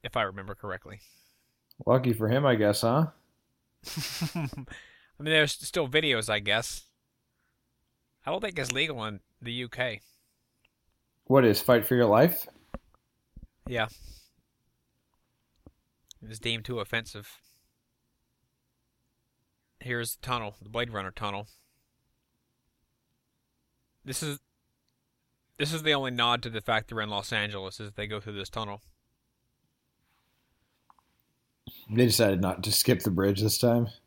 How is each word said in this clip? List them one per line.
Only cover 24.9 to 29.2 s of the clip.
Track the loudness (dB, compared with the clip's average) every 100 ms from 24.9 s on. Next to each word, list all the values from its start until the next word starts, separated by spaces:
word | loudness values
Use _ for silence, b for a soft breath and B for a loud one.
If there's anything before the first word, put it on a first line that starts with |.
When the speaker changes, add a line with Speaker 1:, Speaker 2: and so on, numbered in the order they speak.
| _ _ _ _ _ _ _
Speaker 1:
this | -6
is | -2
the | 0
only | 0 0
nod | 0 2 0
to | -2
the | -6
fact | 0 -2 -2
they're | -6
in | -4
Los | -4 -4
Angeles, | -4 -4 -6 -10 -12
is | -14
they | -8 -8
go | -8
through | -8
this | -10 -8
tunnel. | -8 -8 -12 _ _ _ _